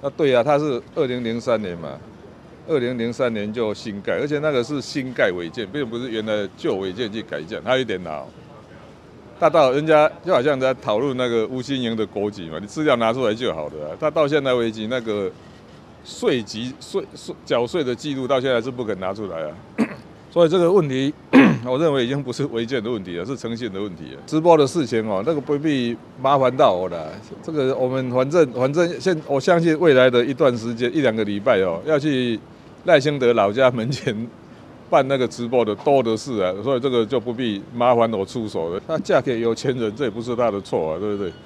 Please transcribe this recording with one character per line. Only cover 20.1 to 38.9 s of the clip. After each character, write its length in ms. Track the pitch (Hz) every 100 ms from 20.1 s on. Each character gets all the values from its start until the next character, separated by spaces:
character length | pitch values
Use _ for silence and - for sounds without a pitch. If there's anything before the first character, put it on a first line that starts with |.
| - -
所 160 | 170 170
以 40 |
这 100 | 180
个 120 | 170
问 160 | 196 151
题， 240 | 131 135 - - 262
<clears throat> 280 | 240 135 117
我 120 | 127
认 120 | 165
为 140 | 139 120
已 20 |
经 140 | 139
不 100 | 127
是 140 | 120 131
违 180 | 117
建 180 | 117 131
的 80 | 107
问 140 | 117
题 140 | 90 85
了， 80 | 98
是 100 | 135
诚 220 | 113 113
信 160 | 117
的 80 | 95
问 80 | 101 82
题 180 | 73
了。 60 | 67 -
直 120 | 151
播 160 | 165 160
的 100 | 139
事 180 | 175 123
情 240 | 117 110
哦， 140 | 95 117
那 80 |
个 80 | 156
不 160 | 131 143
必 400 | 156 139 120 113 - -
麻 160 | 131 139
烦 180 | 127 127
到 160 | 139
我 160 | 90 92
了。 220 | 85 78 80 - -
这 100 | -
个 240 | 156 131 123
我 120 | 127
们 240 | 131 127
反 180 | 123 135
正， 180 | 170 147
反 180 | 120 131
正 300 | 151 170 165
现-， 180 | 190 160 147
我 140 | 139
相 200 | 131 170
信 180 | 165 156
未 160 | 170 127
来 120 | 127
的 160 | 123
一 80 | 120
段 240 | 131 147 120
时 160 | 113
间， 240 | 117 120 160
一 60 |
两 120 | 131
个 100 | 110
礼 160 | 104 101
拜 180 | 107 107
哦， 200 | 92 82
要 140 | 143 151
去 420 | 151 131 123 110 - - - -
赖 160 | - 156
清 180 | 139 143
德 160 | 123
老 180 | 117 101
家 200 | 107 131
门 200 | 123 113
前 240 | 135 - 107 117 - - - - - -
办 160 | 160 135
那 80 | 139
个 100 | 120
直 180 | - 117
播 200 | 123 110
的 100 | 101
多 260 | 151 139
的 140 | 117 110
是 240 | 143 113
啊， 140 | 90 95
所 140 | 113 131
以 20 |
这 100 | 135
个 160 | 123 107
就 140 | 131
不 140 | 113
必 280 | 117 123 101 - 120
麻 180 | 123
烦 160 | 120 117
我 120 | 107 98
出 220 | 127 107
手 220 | 95 82
了。 120 | 92
他 100 | -